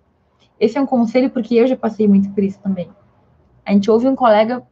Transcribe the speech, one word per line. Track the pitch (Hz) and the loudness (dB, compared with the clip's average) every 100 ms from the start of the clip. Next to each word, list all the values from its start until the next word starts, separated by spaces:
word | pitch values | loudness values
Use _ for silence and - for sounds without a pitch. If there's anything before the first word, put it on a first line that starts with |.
| _ _ _ _ _ _ | _ _ _ _ _ _
Esse | 233 277 | -2 0
é | |
um | 269 | -2
conselho | 247 226 254 262 | -2 0 0 0
porque | 240 - 233 | -4 -2 0
eu | 254 | 2
já | 254 | 0
passei | 220 220 214 | -6 -2 2
muito | 196 196 | 2 0
por | - | -2
isso | 196 - | -4 -6
também. | 196 180 170 _ _ _ _ _ _ _ - | -8 -8 -10 _ _ _ _ _ _ _ -2
A | |
gente | 202 196 | 0 2
ouve | 220 262 | 2 0
um | 262 | 0
colega | 247 208 220 254 - | 2 2 2 -4 -12